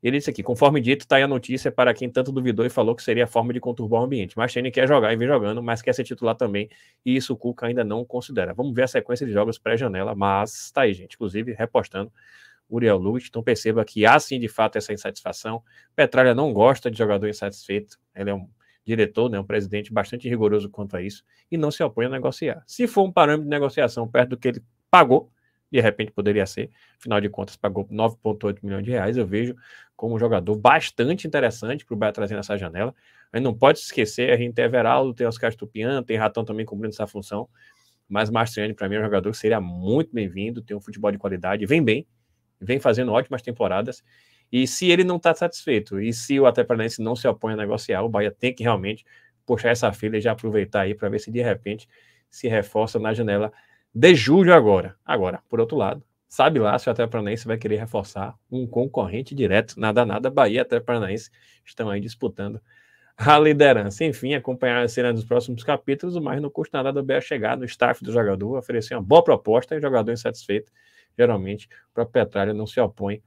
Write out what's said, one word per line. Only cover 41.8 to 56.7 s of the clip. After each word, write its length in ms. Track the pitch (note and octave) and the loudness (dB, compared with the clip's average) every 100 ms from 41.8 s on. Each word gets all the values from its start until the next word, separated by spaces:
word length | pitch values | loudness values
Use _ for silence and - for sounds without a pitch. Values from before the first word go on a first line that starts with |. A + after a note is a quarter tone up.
bem, 240 | C3+ A2 E3+ _ _ _ _ _ | 2 0 -2 _ _ _ _ _
vem 180 | G2 C3 | -4 0
fazendo 340 | C3+ G#3 B3 | 2 2 2
ótimas 280 | G#3+ - B2+ | 0 0 -8
temporadas, 640 | - A#2+ G2+ F#2 A#2 B2+ _ _ _ _ _ | -8 -4 -2 -2 -4 -10 _ _ _ _ _
e 160 | B2 C3 | -2 -2
se 200 | - F#3 | -2 2
ele 140 | F3 | 4
não 160 | F3+ F3 | 4 2
tá 160 | E3+ | 0
satisfeito, 640 | E3 F3 - - A#2 G#2 G2 | 0 -2 -4 -2 -2 -2 -6
e 120 | A2 | -4
se 260 | A#2 - C#3 | -6 -2 4
o 80 | C3+ | 4
Atlético 220 | - A#2+ | 4 0
Paranaense 340 | A#2 A2 A2+ | 0 -2 -4
não 140 | A2+ A#2 | -6 -2
se 100 | B2+ | -2
opõe 280 | A2 A2 | -2 -4
a 20 | A2 | -4
negociar, 460 | G#2 A2 - G2 | -4 -4 -2 -2
o 60 | A2+ | -2
Bahia 220 | A2 G#2 | 0 -2
tem 240 | - B2 | -2 -6
que 80 | - | -2
realmente 420 | A#2 G#2+ F#2+ G#2+ _ - _ _ | 0 0 -2 -8 _ -20 _ _
puxar 260 | _ A#2+ A#2 | _ 0 2
essa 200 | A#2+ A2+ | 2 0
fila 240 | G2 G#2+ A2 | -2 -4 -2
e 40 | |
já 100 | G#2+ | 0
aproveitar 520 | A2 A2+ G#2+ F#2+ G#2+ | -2 -2 -2 0 -2
aí 120 | F#2+ | -2
pra 140 | G#2 G#2 | -2 -4
ver 100 | G#2+ | -4
se 140 | - | -6
de 100 | A#2 | -4
repente 460 | A#2+ G2+ - G#2+ - _ _ _ _ | -2 -2 -4 -10 -12 _ _ _ _
se 160 | - B2 | -8 -2
reforça 540 | A2 G2+ G#2+ A2 A#2 | 0 0 -2 -2 -2
na 120 | G#2+ | -2
janela 400 | A2 A2 G2+ G#2+ - _ _ _ | -2 0 0 -2 -6 _ _ _
de 220 | A2+ D#3 | 2 6
julho 400 | E3+ A2 D#3+ F3+ | 6 6 4 8
agora. 420 | F3 A2 G2 F2+ - | 8 8 4 2 -12
Agora, 360 | - A#2+ F#2 F2+ _ | -4 -2 -2 -4 _
por 120 | A2+ | -2
outro 160 | A#2 D3+ | 0 0
lado, 280 | G2 C#3 - _ _ | -2 -4 -12 _ _
sabe 320 | - C3+ D#3 | 2 2 4
lá 180 | G#2+ | 0